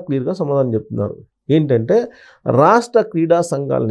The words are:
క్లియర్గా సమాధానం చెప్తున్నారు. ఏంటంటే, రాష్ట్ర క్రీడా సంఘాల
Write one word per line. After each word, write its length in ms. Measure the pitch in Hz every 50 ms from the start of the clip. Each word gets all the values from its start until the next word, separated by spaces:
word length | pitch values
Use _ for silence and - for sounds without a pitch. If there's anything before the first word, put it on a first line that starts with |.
| 175
క్లియర్గా 280 | - 135 135 123 160 185 180
సమాధానం 300 | 160 143 143 139 131 123 110
చెప్తున్నారు. 400 | 107 - - 117 113 104 104 - - - _ _ _ _ - 135
ఏంటంటే, 420 | 156 151 135 127 113 113 123 196 233 240 240 - - - - _ _ - - 117 127
రాష్ట్ర 400 | 151 180 220 240 226 - - 220 214 220
క్రీడా 280 | - 165 165 160 170 170 170 170
సంఘాల 320 | 156 139 143 135 131 127 120 110